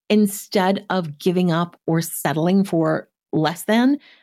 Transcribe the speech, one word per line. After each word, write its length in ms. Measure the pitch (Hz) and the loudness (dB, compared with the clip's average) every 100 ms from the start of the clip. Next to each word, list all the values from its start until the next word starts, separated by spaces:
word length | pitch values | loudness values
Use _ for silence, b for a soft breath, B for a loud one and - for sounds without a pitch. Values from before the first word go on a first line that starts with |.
| - | 0
instead 760 | 214 208 - - 208 185 196 - | 2 2 -2 -4 0 0 0 -2
of 280 | 185 170 147 | -4 -4 -4
giving 340 | 185 180 180 | -2 0 2
up 260 | 165 170 - - | 0 -2 -6 -4
or 160 | 165 | -2
settling 640 | 165 - 156 147 170 196 | -2 -4 -4 0 2 2
for 440 | 196 170 156 156 - _ _ | 2 0 0 -2 -6 _ _
less 320 | 156 156 165 | -2 -2 -2
than, 340 | - 226 254 285 b b | -2 2 2 0 b b